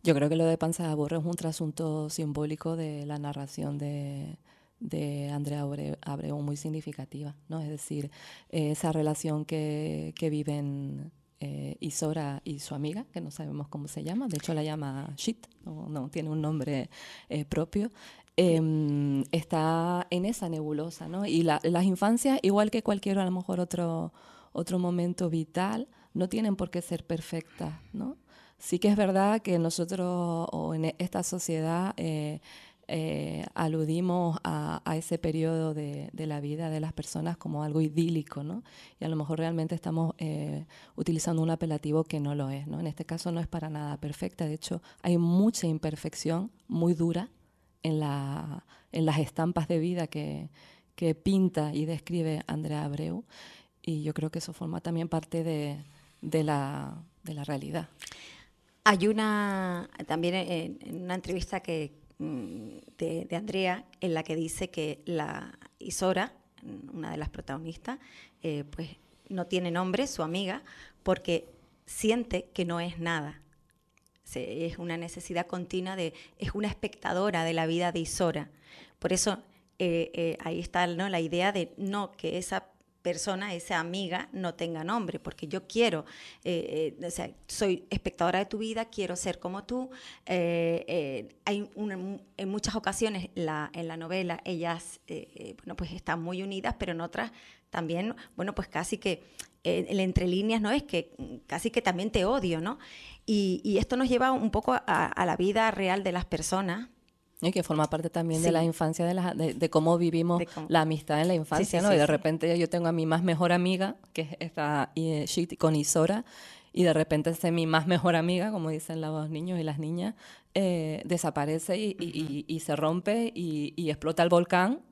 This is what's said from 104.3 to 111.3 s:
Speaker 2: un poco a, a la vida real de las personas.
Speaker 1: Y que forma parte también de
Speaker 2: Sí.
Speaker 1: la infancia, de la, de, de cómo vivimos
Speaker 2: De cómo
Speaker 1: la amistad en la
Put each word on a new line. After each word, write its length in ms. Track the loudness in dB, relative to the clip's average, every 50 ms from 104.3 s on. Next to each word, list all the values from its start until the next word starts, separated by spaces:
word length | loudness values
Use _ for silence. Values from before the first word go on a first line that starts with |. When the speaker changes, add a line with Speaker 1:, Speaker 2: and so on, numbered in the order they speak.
| 4
Speaker 2:
un 180 | 4 2 2
poco 220 | 0 2 2 2 2
a, 60 | 2 2 2 2 2 2
a 200 | 2 2 2 2
la 120 | 2 4
vida 340 | 4 2 4 4 4 4 4
real 320 | 2 2 2 2 2 2 0
de 80 | 0
las 140 | 0 -2 -2
personas. 640 | -2 -2 -2 0 0 0 0 0 0 -2 -4 -6 -10 _ _ _ _ _ _ _ _ _ 0
Speaker 1:
Y 120 | 0 2
que 100 | 2 2
forma 260 | 0 2 4 4 4
parte 220 | 2 2 -2 -2 -2
también 320 | 0 0 0 2 2 4
de 60 | 4
Speaker 2:
Sí. 60 | 4 6
Speaker 1:
la 100 | 6 4
infancia, 420 | 4 2 2 0 0 2 2 2
de 80 | 2 2
la, 220 | 2 0 0 0
de, 180 | 0 0 0 2
de 160 | 2 0 6
cómo 260 | 6 6 8 8 6 6
vivimos 400 | 6 4 4 4 4 4 4 2
Speaker 2:
De 80 | 2
cómo 180 | -2 -6 -10 -2 4
Speaker 1:
la 120 | 4 4
amistad 400 | 6 4 0 -2 0 0 2 2
en 60 | 4
la 60 | 4